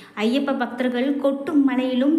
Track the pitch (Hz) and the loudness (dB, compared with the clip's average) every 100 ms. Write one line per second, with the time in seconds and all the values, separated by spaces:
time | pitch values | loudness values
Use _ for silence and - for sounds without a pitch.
0 | - - 226 269 277 262 233 - 254 240 | -16 -4 0 0 0 -2 -4 -2 -2 0
1 | 277 277 277 269 - 294 269 247 254 247 | -2 0 -2 -2 0 2 2 2 0 0
2 | 285 | 2